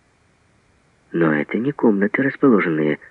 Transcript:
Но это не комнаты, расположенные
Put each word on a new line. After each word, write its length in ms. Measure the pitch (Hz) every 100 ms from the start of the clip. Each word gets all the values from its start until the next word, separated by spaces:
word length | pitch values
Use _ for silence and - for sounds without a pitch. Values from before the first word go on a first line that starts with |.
| _ _ _ _ _ _ _ _ _ _ _
Но 200 | 87 80
это 260 | 76 73 104
не 140 | 131
комнаты, 500 | 147 123 101 101 -
расположенные 760 | 139 - 139 104 85 78 76 71 -